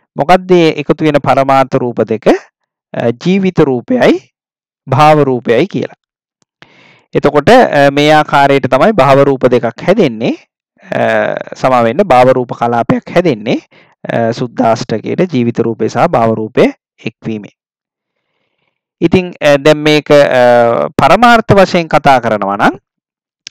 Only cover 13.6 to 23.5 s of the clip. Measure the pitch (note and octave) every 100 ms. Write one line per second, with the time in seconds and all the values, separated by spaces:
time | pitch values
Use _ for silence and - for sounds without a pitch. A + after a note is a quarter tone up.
13.6 | _ _ _ _ - A2+ A2+ A#2 A#2+ -
14.6 | A2+ A2+ - A2 A#2+ A#2 F3+ C3+ A#2+ -
15.6 | A#2 A2 A2 A#2+ D#3+ C#3 A2+ A2 A2 C#3+
16.6 | A#3+ - _ _ - _ A2+ A2 G2 _
17.6 | _ _ _ _ _ _ _ _ _ _
18.6 | _ _ _ - E3+ F#3 F3+ - D3 C#3+
19.6 | D3 D3+ D3+ D3+ - D3 C#3 B2+ B2 A#2+
20.6 | A#2+ A#2+ D3 - C#3+ F#3+ A#3+ A#3 - G3
21.6 | F#3 F3+ D#3+ D3+ C#3+ C3 A2+ G#2+ G2 G2+
22.6 | D3 F#4 _ _ _ _ _ _ -